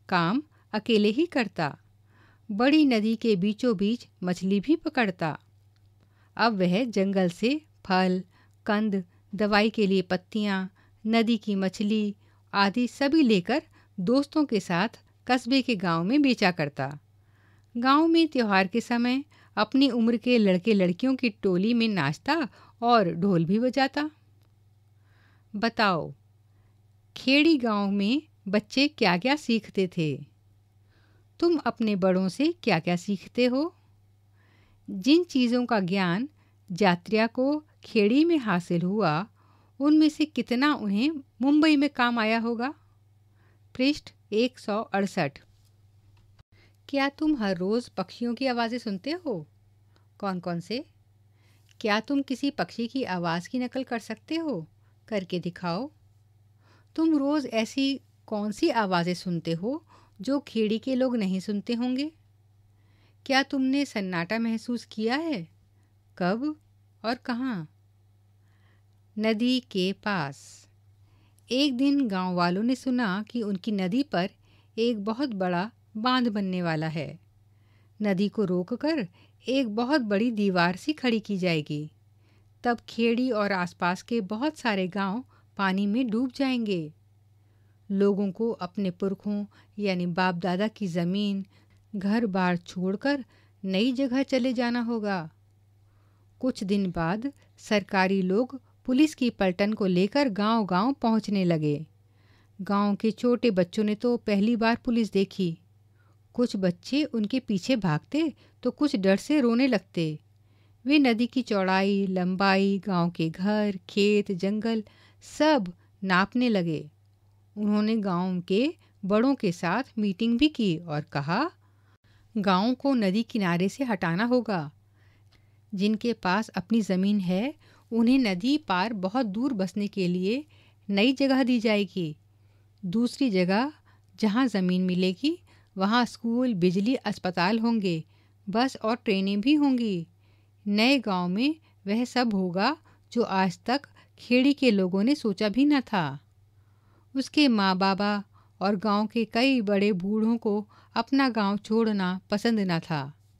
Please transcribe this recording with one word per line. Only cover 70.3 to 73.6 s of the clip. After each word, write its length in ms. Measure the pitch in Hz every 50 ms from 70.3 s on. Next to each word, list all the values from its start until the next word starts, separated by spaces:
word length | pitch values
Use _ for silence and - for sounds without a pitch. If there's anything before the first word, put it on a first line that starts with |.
| 139 - - - - - - _ _ _ _ _ _ _ _ _ _ _ _ _ _ _ _ -
एक 260 | 240 262 285 294 247
दिन 320 | 233 277 285 277 285 269 214
गांव 260 | 196 185 185 185 180
वालों 280 | 175 175 175 180 196 226
ने 120 | 240 262
सुना 480 | - - 269 247 247 240 196 180 202 214
कि 200 | - - 240 208
उनकी 300 | 208 202 175